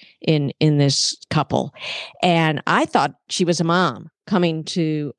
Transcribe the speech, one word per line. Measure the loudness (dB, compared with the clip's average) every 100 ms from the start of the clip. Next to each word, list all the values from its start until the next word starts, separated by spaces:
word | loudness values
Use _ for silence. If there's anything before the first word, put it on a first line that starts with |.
| -20 _
in, | 0 0 0 0
in | 2 4
this | 2 2 -2 -6 -4
couple. | -4 0 -2 -4 -8 -12 -12 -14 -2
And | 2 2 2 0 0
I | 0 0
thought | 0 0 -4 -10
she | -2 0
was | 0
a |
mom | 2 2 0 -2 -12 _ -4
coming | 0 0 -2
to | -6 -4 -2 -2 -6